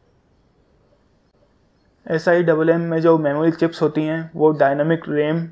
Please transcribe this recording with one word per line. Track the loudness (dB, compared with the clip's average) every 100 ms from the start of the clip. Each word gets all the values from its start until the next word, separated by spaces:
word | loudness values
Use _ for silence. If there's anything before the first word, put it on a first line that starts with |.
| _ _ _ _ _ _ _ _ _ _ _ _ _ _ _ _ _ _ _ _ -6
एस | -4 0
आई | 2
डबल | 2 2 2
एम | 0
में | 0 0
जो | 2 2
मेमोरी | 2 0 0
चिप्स | 0 -2 0
होती | -2 -2
हैं | -4 -4 -8
वो | 0 2
डायनामिक | 4 2 2 0 -2 -2
रैम, | -2 -2 -2 -6